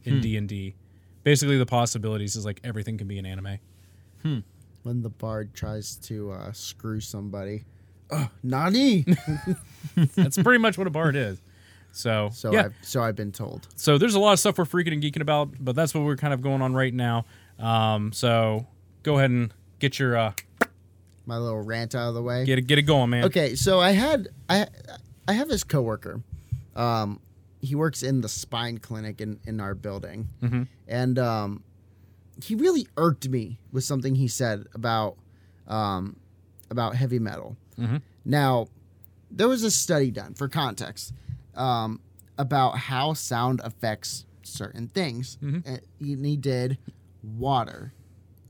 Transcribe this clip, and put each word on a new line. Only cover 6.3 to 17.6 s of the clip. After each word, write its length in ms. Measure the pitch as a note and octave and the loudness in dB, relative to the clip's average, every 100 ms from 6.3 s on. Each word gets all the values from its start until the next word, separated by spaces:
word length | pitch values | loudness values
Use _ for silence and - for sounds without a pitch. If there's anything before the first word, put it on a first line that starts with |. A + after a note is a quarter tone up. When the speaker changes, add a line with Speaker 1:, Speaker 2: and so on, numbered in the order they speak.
Speaker 3:
uh, 220 | F#2+ G2+ | -8 -10
screw 480 | A2+ - - A2 A2 | -12 -14 -10 -6 -6
somebody. 640 | A2 G#2 G2+ G2+ G2 G#2+ - - - - - | -6 -8 -8 -8 -6 -8 -10 -20 -20 -20 -6
"Uh, 140 | D3+ B2+ - | -4 -4 -6
nani?" 600 | B2+ C3 E3+ A3+ C#4 G3 D3 E3+ - D3+ - F3+ | -4 0 2 4 6 6 6 2 2 -4 -2 -4
Speaker 1:
<laughs> 400 | - - D3+ - D3 | -6 -14 -2 4 4
That's 240 | - C#3+ F#3+ | 6 4 6
pretty 200 | G#3+ B3 | 6 8
much 200 | A3+ F#3 | 6 2
what 80 | F#3+ | -2
a 40 | |
bard 260 | D3+ D#3+ C#3 | 0 2 2
is. 240 | A2+ F#2 - - - - - | -2 -4 -14 -20 -20 -20 -20
So, 380 | - A#2+ G#2+ G#2 | -6 -2 0 0
Speaker 3:
So 200 | A#2 A2 | -2 2
Speaker 1:
yeah. 140 | G#2+ G2+ | 2 2
Speaker 3:
I've, 80 | - | -2
so 200 | - C3 | -6 -2
I've 140 | A2+ G#2 | 0 -2
been 160 | G2+ | -6
told. 360 | - G#2 - - - | -8 -10 -10 -14 -2
Speaker 1:
So 220 | - D3 | 4 6
there's 160 | A3+ | 6
a 60 | G3+ | 6
lot 120 | G#3 | 6
of 60 | G3 | 6
stuff 180 | G#3 F#3+ | 4 2
we're 60 | |
freaking 280 | E3 F3+ E3+ | 0 0 0
and 100 | D3+ | 0
geeking 180 | D3 D#3 | -2 -2
about, 300 | D3 D3+ C#3+ B2+ | 0 2 0 -4
but 140 | C3 B2+ | -2 0
that's 160 | D#3+ | 0
what 100 | D#3+ | 2
we're 120 | D3 C#3 | 0 0
kind 160 | D3 | 0
of 80 | C3 | 0
going 200 | C3+ C3+ | 0 0
on 120 | C3 | 0
right 180 | C3 C3 | 2 0
now. 320 | B2 A#2+ A#2 - - - | 0 0 0 -2 -12 -20
Um, 540 | - | -6